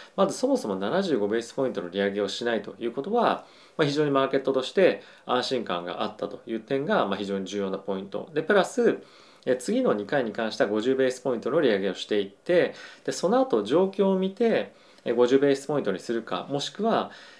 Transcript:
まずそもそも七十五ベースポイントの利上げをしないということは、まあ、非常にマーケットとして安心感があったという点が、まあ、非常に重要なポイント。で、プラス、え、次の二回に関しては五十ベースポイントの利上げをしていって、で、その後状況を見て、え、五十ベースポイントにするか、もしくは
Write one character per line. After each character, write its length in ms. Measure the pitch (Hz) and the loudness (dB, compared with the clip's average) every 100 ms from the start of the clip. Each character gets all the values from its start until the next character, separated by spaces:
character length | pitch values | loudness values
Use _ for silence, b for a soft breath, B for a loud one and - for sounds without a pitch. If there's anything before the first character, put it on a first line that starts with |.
| B - | B 0
ま 120 | 190 | 0
ず 100 | - | 0
そ 100 | 262 | 0
も 80 | 247 | 0
そ 120 | 220 | 0
も 80 | 190 | -2
七 260 | 104 175 | 0 0
十 160 | 190 123 | 0 0
五 100 | 101 | 2
ベ 120 | 113 | -2
ー 20 | |
ス 140 | 113 - | -4 -4
ポ 100 | 131 | -2
イ 60 | |
ン 20 | |
ト 80 | 98 | -2
の 80 | 87 | -4
利 100 | 95 | -2
上 120 | 101 | 0
げ 100 | 101 | 0
を 60 | 98 | -2
し 180 | - 120 | -2 -2
な 80 | |
い 80 | 113 | -2
と 140 | - - | -4 -8
い 80 | 117 | -6
う 60 | |
こ 100 | 139 | -6
と 100 | 165 | -2
は、 340 | 233 170 95 B B B - | 2 2 0 B B B 0
ま 80 | |
あ、 40 | 147 | 0
非 60 | |
常 120 | 143 151 | 2 2
に 60 | |
マ 120 | 139 | 2
ー 60 | 135 | 2
ケ 80 | 139 | 0
ッ 40 | |
ト 100 | 135 | 0
と 80 | 135 | 0
し 100 | 127 | 0
て 300 | - 170 101 B B - | 4 4 4 B B -2
安 200 | 127 - | -2 0
心 180 | 127 | -4
感 200 | 98 87 | -2 -4
が 200 | 87 82 | -4 -4
あ 40 | 127 | -6
っ 80 | - | -6
た 120 | - | -10
と 140 | - - | -8 -8
い 80 | |
う 60 | 113 | -8
点 260 | - 135 156 | -4 -4 0
が、 220 | 196 104 | 0 0
ま 80 | 98 | -2
あ、 20 | |
非 80 | 98 | -4
常 140 | 98 | -4
に 60 | 92 | -4
重 120 | 101 | -4
要 80 | 95 | -4
な 80 | 95 | -4
ポ 180 | - 95 | -4 -6
イ 40 | |
ン 60 | 98 | -6
ト。 200 | - - 156 | -10 -6 -4
で、 80 | |
プ 100 | 160 | 2
ラ 120 | 202 175 | 2 2
ス、 340 | - 226 - B B B B 131 | 2 2 0 B B B B -2
え、 80 | 127 | -2
次 260 | - 240 | 0 0
の 120 | 240 | 2
二 120 | 107 101 | 0 0
回 180 | 143 | -2
に 80 | 113 | -2
関 200 | 101 110 | -4 -4
し 60 | - | 0
て 60 | |
は 60 | 113 | 0
五 100 | 107 | 2
十 160 | 120 131 | 2 2
ベ 120 | 131 | 2
ー 40 | |
ス 100 | 127 | 0
ポ 120 | 139 | -2
イ 40 | 117 | -2
ン 40 | |
ト 80 | 117 | 0
の 120 | 156 | 2
利 80 | 135 | 4
上 100 | 98 | 2
げ 100 | 98 | 0
を 60 | 90 | -4
し 100 | - | -2
て 140 | 104 | -2
い 60 | 98 | -2
っ 40 | |
て、 460 | - - 175 123 B B B | -8 2 2 2 B B B
で、 80 | - | -8
そ 180 | - 170 | -2 0
の 100 | 247 | 2
後 240 | 262 113 | 2 0
状 220 | 101 156 190 | 2 2 2
況 240 | 190 196 | 2 2
を 60 | 190 | 2
見 160 | 190 | 0
て、 420 | 196 233 147 101 b b b - | 0 2 2 -2 b b b -2
え、 60 | |
五 140 | 117 123 | 4 6
十 140 | 135 | 6
ベ 120 | 143 | 4
ー 40 | 135 | 2
ス 120 | - | 0
ポ 100 | 143 | -2
イ 40 | |
ン 20 | |
ト 80 | 104 | 0
に 80 | 92 | -4
す 120 | - | -4
る 100 | 117 | -4
か、 240 | - 90 - | -4 -6 -4
も 100 | 143 | -6
し 120 | - | -6
く 120 | - | -2
は 280 | 226 226 190 B B | 0 0 -2 B B